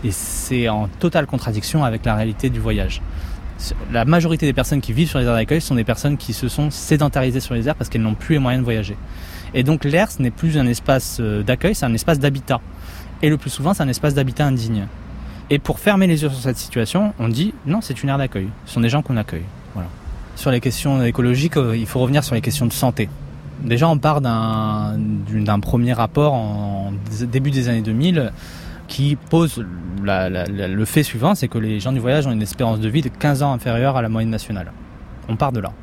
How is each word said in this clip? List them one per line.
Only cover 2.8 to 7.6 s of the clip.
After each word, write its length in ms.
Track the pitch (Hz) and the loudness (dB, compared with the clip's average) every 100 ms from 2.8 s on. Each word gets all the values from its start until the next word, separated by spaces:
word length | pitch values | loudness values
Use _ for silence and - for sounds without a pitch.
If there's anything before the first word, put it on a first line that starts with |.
| 95 - - - - - - - - - - | 0 -4 -8 -8 -8 -8 -10 -10 -6 -6 -2
La 120 | 120 | 0
majorité 420 | 127 170 165 160 151 | 4 4 4 2 2
des 60 | |
personnes 280 | 131 123 143 | 2 2 0
qui 120 | - | 0
vivent 160 | 117 165 | 0 2
sur 100 | 139 | 2
les 80 | 120 | 2
aires 80 | |
d'accueil 260 | 117 110 160 | 2 2 0
sont 140 | - | 2
des 100 | 127 | 0
personnes 320 | 110 113 143 143 | 2 2 2 0
qui 160 | - | -2
se 160 | 107 123 | -4 -2
sont 220 | - 147 | 0 -2
sédentarisées 720 | - - 147 147 143 131 127 | -2 2 2 4 2 2 0
sur 140 | - | -2
les 140 | 120 | -2